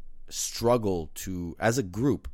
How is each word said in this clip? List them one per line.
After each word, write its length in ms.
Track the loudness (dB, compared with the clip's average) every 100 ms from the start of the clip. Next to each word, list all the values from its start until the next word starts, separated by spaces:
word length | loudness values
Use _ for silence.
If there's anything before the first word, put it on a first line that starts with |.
| -10 -12 -10
struggle 840 | -6 -6 0 4 4 4 0 -2
to, 420 | -6 -6 -4 -4 0
as 200 | 2 2
a 40 |
group, 460 | 0 0 2 2 -2